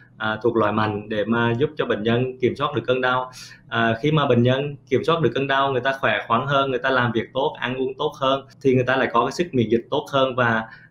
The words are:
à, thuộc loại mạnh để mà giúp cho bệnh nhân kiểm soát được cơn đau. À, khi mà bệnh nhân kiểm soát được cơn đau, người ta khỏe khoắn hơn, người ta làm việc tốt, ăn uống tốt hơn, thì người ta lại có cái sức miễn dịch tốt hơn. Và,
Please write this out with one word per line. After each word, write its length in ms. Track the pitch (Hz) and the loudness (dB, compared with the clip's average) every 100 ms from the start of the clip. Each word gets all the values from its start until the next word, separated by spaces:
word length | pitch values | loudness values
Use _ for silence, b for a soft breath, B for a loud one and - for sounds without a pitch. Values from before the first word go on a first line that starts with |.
| B - | B -6
à, 220 | 110 110 | -4 -2
thuộc 140 | 120 113 | 0 2
loại 160 | 104 | 0
mạnh 360 | 107 107 104 107 | 0 -2 -4 -6
để 160 | 107 | -4
mà 280 | 104 117 117 117 | -2 0 0 0
giúp 120 | 151 - | -2 -2
cho 100 | 123 | -2
bệnh 160 | 104 | -2
nhân 360 | 110 120 127 - | 0 0 -2 -2
kiểm 180 | 117 - | -2 -2
soát 180 | 123 | -4
được 80 | 117 120 | -4 -2
cơn 140 | 127 | 0
đau. 300 | 127 127 127 B B B - | 0 -2 -4 B B B -6
À, 260 | 117 113 113 | 0 0 0
khi 100 | 147 | 2
mà 140 | 156 131 | 2 4
bệnh 160 | 117 | 4
nhân 340 | 123 131 147 143 - | 4 2 -2 -8 -2
kiểm 140 | 127 | 0
soát 160 | - 165 | 2 2
được 100 | 120 | 2
cơn 120 | 135 139 | 0 0
đau, 260 | 135 139 | 0 2
người 80 | 127 | 0
ta 120 | 135 - | -2 0
khỏe 180 | 123 104 - | 0 0 0
khoắn 180 | 117 139 | -2 2
hơn, 240 | 139 139 | 0 2
người 80 | 123 | 0
ta 120 | 131 | 0
làm 220 | 127 120 | 2 2
việc 160 | 110 - | 0 -2
tốt, 220 | 131 151 - | -2 -4 -4
ăn 140 | 123 131 | -6 -4
uống 180 | 131 131 | -4 -2
tốt 140 | 147 - | -6 -2
hơn, 260 | 131 - - - | 0 0 -4 -2
thì 120 | 135 | 2
người 100 | 127 | 2
ta 120 | 127 131 | 2 0
lại 120 | 117 | 2
có 120 | 117 | 2
cái 80 | 131 | 0
sức 140 | 156 175 | -2 -2
miễn 160 | 123 107 | 0 2
dịch 180 | 117 - | 0 0
tốt 160 | 143 - | -4 0
hơn. 240 | 135 131 123 | 0 0 2
Và, 280 | 120 113 110 B B | 0 0 -4 B B